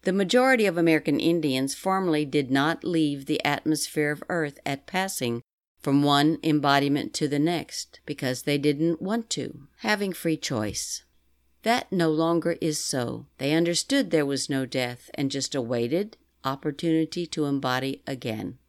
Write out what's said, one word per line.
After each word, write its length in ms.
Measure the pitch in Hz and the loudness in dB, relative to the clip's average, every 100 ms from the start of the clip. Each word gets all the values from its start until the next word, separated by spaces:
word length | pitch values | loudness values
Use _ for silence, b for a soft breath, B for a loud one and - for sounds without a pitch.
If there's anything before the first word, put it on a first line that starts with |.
The 100 | - | 0
majority 520 | 190 190 247 262 254 208 | 0 4 4 6 4 4
of 140 | 170 | 4
American 400 | 170 156 - 143 | 4 4 2 2
Indians 560 | 165 170 151 131 135 - | 2 2 2 0 -2 -2
formerly 500 | 190 190 185 156 147 | -2 0 2 0 2
did 240 | 147 127 | 0 2
not 340 | 135 147 165 | 2 2 0
leave 440 | - 165 151 143 139 | -2 0 0 -2 -2
the 160 | 151 - | -2 0
atmosphere 640 | 143 - 151 - - 147 | 0 0 -2 -2 -2 -2
of 140 | 147 - | -2 -4
Earth 300 | 170 147 139 - | -4 -4 -6 -6
at 220 | 139 - | -6 -6
passing 560 | 185 190 - 123 117 - _ _ _ | -4 -4 -4 -4 -4 -8 _ _ _
from 220 | - 139 | 2 4
one 380 | 143 143 151 160 | 6 6 6 2
embodiment 720 | 156 151 143 139 143 143 - - | 2 2 4 4 4 0 -2 -4
to 120 | 147 | -2
the 100 | 143 | 2
next 640 | 156 170 - - - - - | 0 0 -6 -12 -12 -16 -12
because 340 | 151 135 127 | -6 -4 -4
they 160 | - 147 | -2 2
didn't 420 | 143 143 165 170 | 2 2 0 0
want 300 | 190 233 226 | -2 -4 -4
to, 360 | - 127 - 139 _ | -6 -6 -10 -20 _
having 340 | 226 208 202 | -2 -2 -2
free 260 | 170 170 156 | -2 -2 -2
choice. 680 | - 123 107 - - - _ _ _ _ _ _ | -2 -2 -2 -4 -8 -10 _ _ _ _ _ _
That 300 | 214 247 - | -2 -2 0
no 180 | 190 165 | 0 2
longer 480 | 156 165 170 170 170 | 2 2 2 0 -2
is 180 | 160 151 | -2 -2
so. 480 | - 139 120 117 131 _ | -4 -4 -4 -6 -12 _
They 160 | 135 | 0
understood 560 | 160 170 170 - 277 190 | 2 2 0 0 0 2
there 160 | 165 143 | 2 2
was 240 | 139 - | -2 -2
no 160 | 139 131 | -2 -2
death 460 | 131 123 123 - | -2 -4 -6 -14
and 160 | - 139 | -4 -2
just 240 | 139 131 | -2 -4
awaited 640 | 143 117 120 120 160 208 - _ _ | -4 -2 -2 0 0 -2 -10 _ _
opportunity 840 | 135 139 156 143 170 160 160 175 170 | -6 -4 -6 -4 0 0 0 -4 -6
to 180 | - 147 | -2 -2
embody 560 | 139 135 127 135 135 - | 0 0 -2 -2 -6 -8
again. 500 | 135 123 110 101 127 | -8 -6 -6 -8 -12